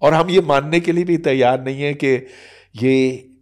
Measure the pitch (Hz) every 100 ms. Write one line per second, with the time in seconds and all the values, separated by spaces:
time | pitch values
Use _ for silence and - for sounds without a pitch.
0 | 147 160 175 180 160 139 147 170 170 170
1 | 180 165 160 135 123 131 131 135 143 143
2 | 139 123 127 - - - _ 107 127 135
3 | 131 127 - _